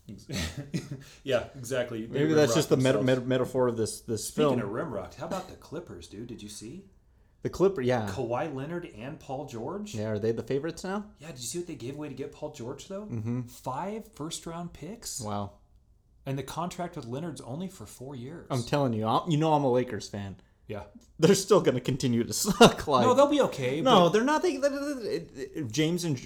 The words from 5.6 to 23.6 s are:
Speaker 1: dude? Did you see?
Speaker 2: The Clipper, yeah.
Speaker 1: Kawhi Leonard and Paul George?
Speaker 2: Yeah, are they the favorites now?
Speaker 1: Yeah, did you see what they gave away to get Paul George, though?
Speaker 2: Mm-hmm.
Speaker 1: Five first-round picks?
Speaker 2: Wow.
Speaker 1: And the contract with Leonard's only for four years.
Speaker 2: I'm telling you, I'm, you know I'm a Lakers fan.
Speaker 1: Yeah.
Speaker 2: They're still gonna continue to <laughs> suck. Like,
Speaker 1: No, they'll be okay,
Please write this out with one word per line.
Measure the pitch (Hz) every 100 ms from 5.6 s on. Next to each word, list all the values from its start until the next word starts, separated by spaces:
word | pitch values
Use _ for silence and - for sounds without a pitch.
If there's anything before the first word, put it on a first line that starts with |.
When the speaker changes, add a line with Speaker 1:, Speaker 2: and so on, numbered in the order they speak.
| - 151 175 92 85
Speaker 1:
dude? | 98 120
Did | 101
you | 104
see? | - 107 175 - _ _ _ _ _
Speaker 2:
The | 135
Clipper, | - 190 185
yeah. | 123 123 104
Speaker 1:
Kawhi | 95 113 123 160
Leonard | 135 147 175 170 104
and | 123 156
Paul | - 135 139
George? | 110 127 196 208
Speaker 2:
Yeah, | 110 110
are | 107
they | 110
the | 117
favorites | - 135 160 160
now? | 185 196 202 -
Speaker 1:
Yeah, | 156
did | 135
you | -
see | 175
what | 175
they |
gave | 139 117
away | 147 151
to |
get | 131 139
Paul | - 151
George, | 127 117 151 -
though? | 190 214
Speaker 2:
Mm-hmm. | 113 113 120
Speaker 1:
Five | 120 - - 131 185 220 214
first-round | - 151 - 170 165 170
picks? | - 151 233 - -
Speaker 2:
Wow. | 107 101 98 - _ - _ _ _ _ -
Speaker 1:
And | 135
the |
contract | 135 - 175 - 175 156
with | 113
Leonard's | 127 170 139
only | 123 139 190
for | - 104
four | - 127
years. | 139 123 170 -
Speaker 2:
I'm | 131
telling | 117 143 139
you, | 110 110
I'm, | 135 175
you | 147
know | 160
I'm | 151
a | 139
Lakers | 123 123 101 -
fan. | 104 101 92 - _ -
Speaker 1:
Yeah. | 104 - - _ -
Speaker 2:
They're | 165
still | 190 - 190
gonna | 160 127
continue | - 117 135 117
to | 113
<laughs> |
suck. | - 208 - 226 - -
Like, | 131 254
Speaker 1:
No, |
they'll | 247 285
be | 294
okay, | 220 -